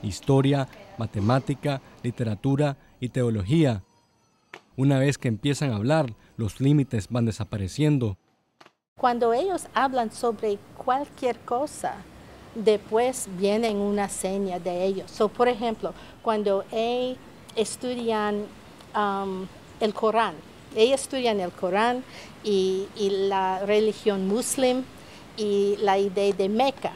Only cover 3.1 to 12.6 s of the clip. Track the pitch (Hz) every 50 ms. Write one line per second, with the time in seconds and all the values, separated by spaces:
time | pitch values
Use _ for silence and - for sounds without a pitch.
3.1 | - 131 123 120 113 107 95 95 143 170 160 135 117 98 - _ _ _ _ _
4.1 | _ _ _ _ _ _ _ _ - - _ _ _ - 131 143 139 131 135 143
5.1 | 135 - - 131 110 104 - 143 143 - 156 139 113 104 104 123 151 160 151 123
6.1 | 107 - _ _ _ - 117 101 - - 131 139 147 151 135 - - 113 95 -
7.1 | 117 123 117 113 107 - 107 - - 107 98 90 - - 147 151 151 139 120 107
8.1 | 95 _ _ _ _ _ _ _ _ _ - - _ _ _ _ _ - - 254
9.1 | 240 240 240 233 226 240 330 392 359 330 - - - 220 254 277 262 254 233 214
10.1 | - - - 240 226 208 - 220 202 202 - - - - - - 247 269 285 277
11.1 | - - - 247 233 - - - 240 240 285 294 - - - 147 123 185 185 -
12.1 | - - - - - - - - - 233